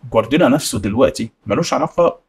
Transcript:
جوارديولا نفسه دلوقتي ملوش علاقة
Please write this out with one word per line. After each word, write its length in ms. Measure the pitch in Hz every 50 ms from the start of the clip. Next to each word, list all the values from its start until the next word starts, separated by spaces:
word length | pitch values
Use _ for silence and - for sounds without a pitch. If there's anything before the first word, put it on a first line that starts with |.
| - 123 -
جوارديولا 360 | 113 107 113 123 160 - -
نفسه 300 | 254 - - - - 107
دلوقتي 520 | 92 101 98 - - - - - 113 113 _ _ _
ملوش 280 | - 104 139 170 - -
علاقة 440 | 131 147 160 - - 175 165 - - _